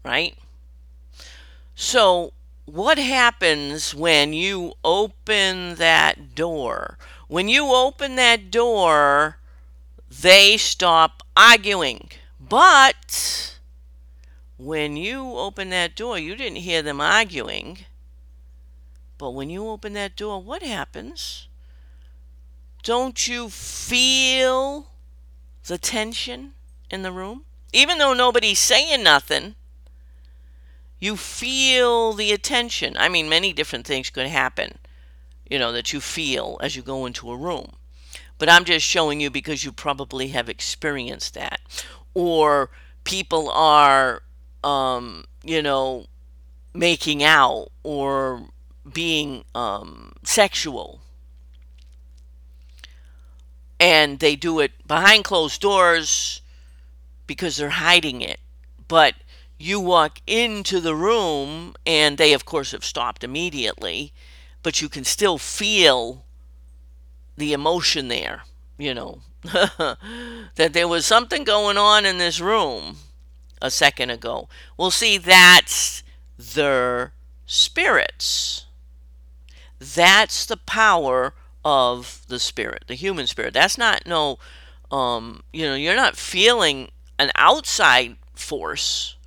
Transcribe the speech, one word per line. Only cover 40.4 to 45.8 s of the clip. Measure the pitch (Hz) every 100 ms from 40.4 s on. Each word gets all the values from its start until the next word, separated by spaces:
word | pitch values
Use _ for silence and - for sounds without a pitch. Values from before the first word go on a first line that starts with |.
| 117
experienced | - - - 151 143 123 - -
that. | - - - - - - - -
Or | 185 175 165 151 143 131 - - -
people | - 175 - 165 147
are, | 135 156 151 143 135 131 117 - - - -
um, | 143 139 131 123 120 82 - -
you | - 160
know, | 147 135